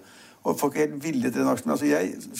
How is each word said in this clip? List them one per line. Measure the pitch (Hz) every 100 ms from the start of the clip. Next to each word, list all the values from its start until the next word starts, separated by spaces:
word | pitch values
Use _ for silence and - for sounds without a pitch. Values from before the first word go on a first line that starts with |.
| - - - -
Og | - -
folk | 143 -
er | 151
helt | 147
ville | 160 135 123
til | 123
den | 135
aksjen. | 123 -
Men | 143
altså, | 143
jeg, | 147 185 - - -